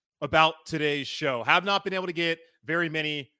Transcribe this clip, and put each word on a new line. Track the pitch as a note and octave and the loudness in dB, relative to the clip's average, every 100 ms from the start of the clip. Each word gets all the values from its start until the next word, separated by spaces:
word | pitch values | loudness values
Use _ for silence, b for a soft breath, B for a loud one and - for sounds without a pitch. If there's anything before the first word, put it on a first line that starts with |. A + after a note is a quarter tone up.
| _ _ | _ _
about | D3 D#3+ D#3+ - - | 2 4 4 2 -8
today's | D#3+ D3+ C#3+ C3 | -2 -2 -2 -4
show. | - D3+ B2 | -4 -2 -2
Have | A2+ E3+ | 2 2
not | F#3+ G3 | 4 -2
been | G3 | -2
able | F#3 F#3 | -4 -4
to | |
get | E3 E3+ E3 b b - | -2 -2 -2 b b -4
very | E3 E3+ | -2 0
many | D#3 D3+ D3 C3+ | -2 -4 -4 -8